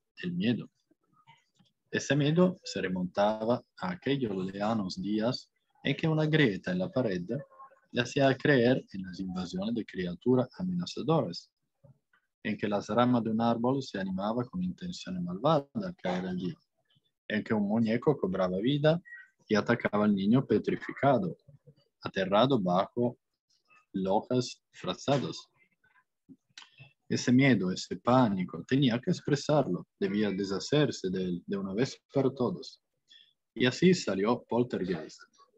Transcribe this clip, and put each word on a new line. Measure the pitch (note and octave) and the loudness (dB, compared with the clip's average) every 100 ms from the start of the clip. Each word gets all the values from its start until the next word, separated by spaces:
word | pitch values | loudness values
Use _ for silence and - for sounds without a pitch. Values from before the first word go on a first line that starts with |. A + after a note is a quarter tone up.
| _ - | _ -12
el | F2+ | -8
miedo. | F2 G#2+ - - _ _ _ _ _ _ - _ _ _ _ _ | -2 -2 -2 -6 _ _ _ _ _ _ -20 _ _ _ _ _
Ese | A2+ - C#3+ | -6 0 0
miedo | C#3+ E3 F#3 F3+ | 2 4 2 2
se | - G2+ | -8 -6
remontaba | F#2 F2+ F2+ - G#2 A2 A2 A#2+ - - | -4 -4 -4 0 0 2 0 -2 -2 -10
a | F3+ | -8
aquellos | - C3 C#3+ A2+ F#2+ F#2 | -6 -2 -2 -2 -4 -4
lejanos | G2 G#2 A2+ F#2+ F#2+ | -4 -2 -2 -4 -6
días | G2 G#2+ A2 - - _ _ _ | -4 0 0 -4 -10 _ _ _
en | - - | -4 -2
que | D#3+ | 0
una | D#3 D#3 | 0 2
grieta | D#3 C3+ F#2 - | 4 4 2 -4
en | F2+ | -4
la | F2+ | -2
pared | B2+ A#2 F2+ F2 C3 - - - _ _ | -2 -2 -2 -4 -8 -8 -20 -20 _ _
le | - | -4
hacía | A#2 D3 C3+ C3 | -2 2 2 4
creer | D3+ C3+ A#2 C3 - | 4 6 6 4 0
en | G2 | -10
las | F#2+ F2+ | -10 -8
invasiones | F#2+ F2+ F2 F#2 G#2 A#2 | -8 -6 -6 -6 -4 -4
de | G2 | -6
criaturas | F#2 F2+ F2 A#2+ B2+ B2 - | -6 -6 -2 2 2 2 -4
amenazadoras. | F#2 F2+ - - C3 D#3+ G2+ E2+ - _ _ _ - _ _ _ _ _ G#2+ | -4 -4 -4 -6 0 0 0 -6 -16 _ _ _ -20 _ _ _ _ _ -6
En | G2+ | -4
que | G#2 | -2
las | G2+ G2 | -2 -2
ramas | A2 B2 B2 | 2 4 4
de | A2+ | 0
un | A2 | 0
árbol | A#2 A#2 B2 C3+ | 2 2 0 -2
se | B2+ G#2 | -4 -6
animaba | F#2+ F#2 G2+ A#2 B2 | -6 -4 -4 -4 -4
con | F#2 | -4
intenciones | F2+ F2 F2+ F2 - F#2 | -6 -6 -10 -10 -10 -8
malvadas | F2 F#2 C#3 D#3 C#3+ | -8 -2 2 2 0
al | - F#3+ - | -8 -8 -6
caer | - F3+ F#3 | -6 -4 -4
el | F3+ | -6
día, | F3+ D#3 _ _ _ _ _ _ - | -6 -8 _ _ _ _ _ _ -6
en | G#2+ | -6
que | G#2 A2 | -2 -2
un | G2+ | 0
muñeco | A2+ A2 A#2 - C#3 | 0 0 0 0 0
cobraba | F#2+ F#2+ F#2 F#2 | -2 0 0 0
vida | A#2 D3 D3+ E3+ - - - _ - | 0 2 2 2 -4 -20 -20 _ -2
y | G#2 | 0
atacaba | - A#2+ - G#2 G#2 | 2 0 0 2 2
al | |
niño | G2 G2 B2+ B2 | 2 4 2 4
petrificado, | G#2+ - F2+ - - C#3 B2 F#2+ - _ - _ _ _ _ | 0 0 -4 -6 0 2 2 0 -8 _ -20 _ _ _ _
aterrado | - G3 F#3+ - C3 C3 | -8 -4 2 4 4 2
bajo | F2+ F2+ G2+ - A#2+ - _ _ _ _ _ _ _ | 2 0 0 -2 -4 -4 _ _ _ _ _ _ _
lojas | G2 F#2+ G#2 - B2+ B2 - _ | -6 0 -2 0 -2 -2 -8 _
frazadas. | - G2 - - C#3+ F2 - - _ _ _ _ _ _ _ _ - _ - - _ - _ - | -14 -10 -6 -2 0 -2 -10 -16 _ _ _ _ _ _ _ _ -20 _ -20 -20 _ -20 _ -6
Ese | B2 - | -4 4
miedo, | B2 C#3 G#2+ F#2 | 6 6 4 2
ese | F#2+ - F2+ | -4 -6 -6
pánico, | - B2+ A#2 F#2+ F2+ E2 F2 | 2 4 4 2 -4 -8 -2
tenía | C3 C3+ A#2 | 2 2 2
que | F#2 | -2
expresarlo, | F2+ - A2 - D3+ B2 F2 - - | -2 0 -2 2 0 2 -2 -6 -6
debía | G2 G2+ G#2 | -2 0 0
deshacerse | F#2+ G2 G2 - D3 C#3 - F#2+ | 0 -4 -4 0 2 2 0 -4
de | F#2 | -2
él | F#2 F2 - | -2 -4 -6
de | G2 | -6
una | F#2+ | -4
vez | G2 C3+ - _ | -2 -2 -4 _
por | C#3+ C3 B2+ | 0 0 0
todas. | A#2+ E2+ - - _ _ _ - _ _ _ - | -2 -2 -12 -20 _ _ _ -20 _ _ _ 0
Y | B2 | 0
así | - F3+ F3+ | 4 4 4
salió | - F#2+ G#2 A#2+ - | 2 0 0 0 0
Poltergeist, | A#2 B2 G2+ F2+ E2+ - - - _ _ | 0 0 -2 -4 -4 -6 -18 -20 _ _